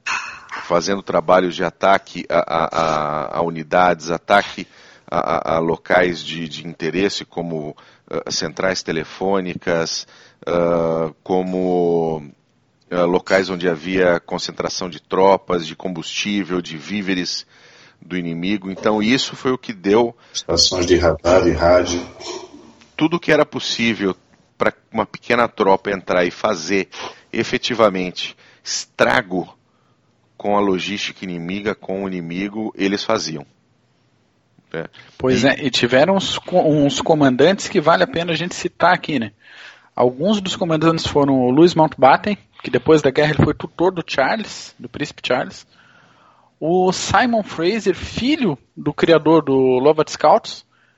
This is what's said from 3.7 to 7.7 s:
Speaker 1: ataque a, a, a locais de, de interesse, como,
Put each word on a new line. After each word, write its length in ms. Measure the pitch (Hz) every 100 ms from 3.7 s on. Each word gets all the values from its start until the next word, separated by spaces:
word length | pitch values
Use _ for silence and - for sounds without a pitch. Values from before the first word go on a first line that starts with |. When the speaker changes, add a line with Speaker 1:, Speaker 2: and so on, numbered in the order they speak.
| 90 90 85 78
Speaker 1:
ataque 560 | 82 - 101 - - - - - - -
a, 480 | 85 - 80 -
a, 20 | 82
a 20 |
locais 640 | 82 80 - 90 90 80
de, 260 | 76 80 82
de 160 | 73 80
interesse, 580 | 80 82 82 98 -
como, 540 | - - 85 80 76